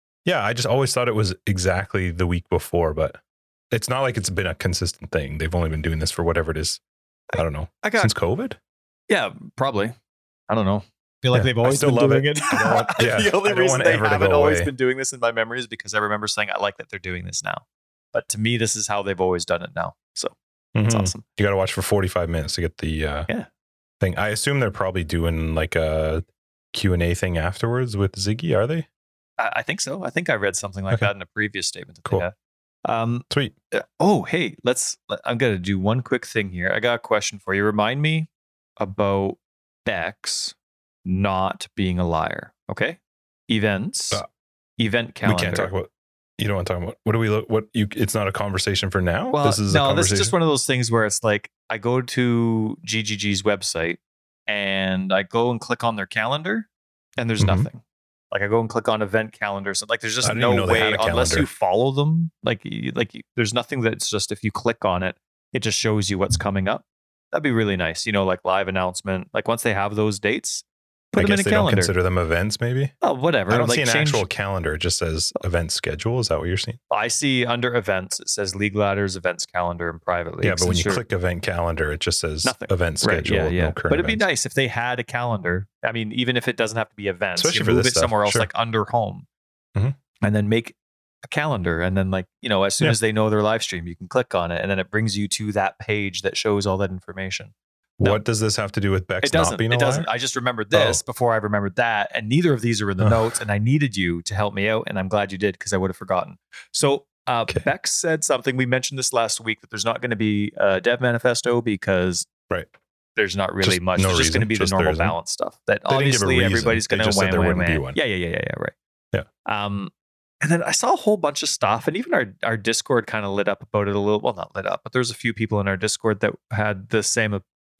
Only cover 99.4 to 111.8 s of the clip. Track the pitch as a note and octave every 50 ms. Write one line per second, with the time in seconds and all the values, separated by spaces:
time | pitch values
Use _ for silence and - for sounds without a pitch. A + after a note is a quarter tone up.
99.4 | E3+ F3 G#2+ - A2+ A2+ - B2 C#3+ C3+ C3+ D3+ E3 - A2+ A#2+ C3 B2+ - C3
100.4 | A#2+ B2+ B2 A2 G#2 G2+ C#3 B2 A#2 - A#2+ - - - A#2 - B2 A#2+ A2+ A2
101.4 | G2+ G#2 G#2 G#2 G2+ G2 F2 - A#2+ A#2 A2 G#2 G#2 - - B2 A2 G#2+ B2+ E3
102.4 | F3 E3 C3+ A2+ A2+ A#2+ A2+ G#2 G#2+ G2 G2 F#2 A2 G#2+ A2+ A2+ A2 A#2 - -
103.4 | A2 G#2+ G2+ G#2 G#2 A#2+ C#3 D#3 D3 B2+ G2+ G2+ F#2 F2 E2+ E2+ - - G2+ G2+
104.4 | G#2 G2+ - G2 G2 A2 A2 A2 - - G2+ G2 F#2+ F#2 G#2+ G#2 G2+ F#2+ G2 F2+
105.4 | G#2 G2 F#2 - - - G2+ F#2 F#2+ F#2+ F#2 - F#2+ F#2+ F#2+ F2 - - - _
106.4 | _ _ - - - _ - - D3+ C#3 C#3+ C#3 _ _ _ _ - - B2 A#2
107.4 | A2 - - A2+ - C#3 D3+ F#3+ - - - - - E3 D#3+ D#3 - - C#3 B2
108.4 | - C3+ B2+ C3 C3 A#2+ C3 B2+ B2 - C#3 C3 B2 - - A#2+ A2+ G#2+ - -
109.4 | A#2 A2+ A2 _ - - - G#2 F#2+ A2+ A2+ - B2 B2 A2+ G2+ A2 G#2+ G#2 G#2
110.4 | G#2 G#2+ - - - G2 F#2+ F#2 F2+ A#2 B2 B2 B2+ B2 A#2 A#2 - B2+ A#2 -
111.4 | - B2 A#2+ A#2+ A#2 A#2+ G#2 F#2